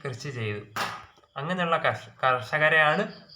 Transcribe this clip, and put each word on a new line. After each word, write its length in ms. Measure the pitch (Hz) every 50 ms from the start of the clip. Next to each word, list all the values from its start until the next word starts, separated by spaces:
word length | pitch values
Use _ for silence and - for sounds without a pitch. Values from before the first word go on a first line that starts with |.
| - 143
കൃഷി 220 | 120 - - 147
ചെയ്തു. 340 | 127 120 113 107 104 104 - - - - - - - - - - _ _ _ _ -
അങ്ങനെയുള്ള 400 | 139 143 165 185 185 175 170 165
കർഷ-, 440 | 156 - 131 113 - - - - - -
കർഷകരെയാണ് 880 | 131 127 123 113 - - 151 151 156 160 160 156 151 156 180 214 214 - - - - -